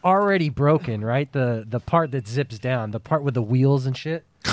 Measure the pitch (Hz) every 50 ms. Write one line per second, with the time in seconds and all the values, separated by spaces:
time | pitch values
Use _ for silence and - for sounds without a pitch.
0 | - 180 185 196 208 202 196 185 165 147 120 - 143 143 156 151 156 - 113 104
1 | 104 110 120 135 147 143 - 143 127 120 120 113 110 110 113 120 - - - 170
2 | 165 147 123 139 110 101 117 135 143 - 123 104 - 127 131 123 110 104 104 110
3 | - - 165 156 143 143 123 127 113 104 127 127 131 135 139 139 127 135 127 -
4 | - 156 160 165 - _ _ _ - -